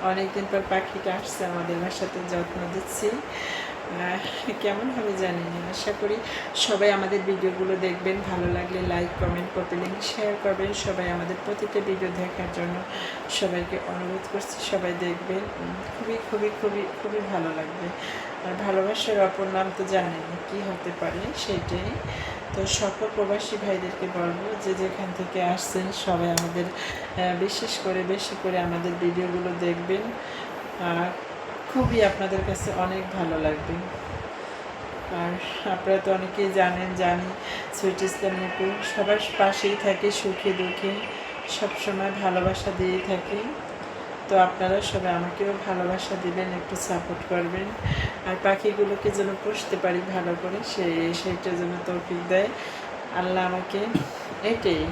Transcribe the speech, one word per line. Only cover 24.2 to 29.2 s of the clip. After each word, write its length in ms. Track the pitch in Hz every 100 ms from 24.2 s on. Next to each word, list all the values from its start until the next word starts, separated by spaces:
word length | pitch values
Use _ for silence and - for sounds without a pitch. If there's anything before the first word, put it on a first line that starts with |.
| 175 175 202 208
যে 100 | 196
যেখান 340 | 185 190 - 190 185
থেকে 260 | 180 185
আসছেন 480 | 175 185 - 185 190 - -
সবাই 240 | 175 175 170
আমাদের, 260 | 170 175 180
আহ, 680 | - - - - - 180 175
বিশেষ 400 | 196 - 226 -
করে 200 | 190 185 180
বেশি 280 | 196 - 196
করে 160 | 190 180
আমাদের 320 | 170 170 175 175
ভিডিওগুলো 500 | 175 175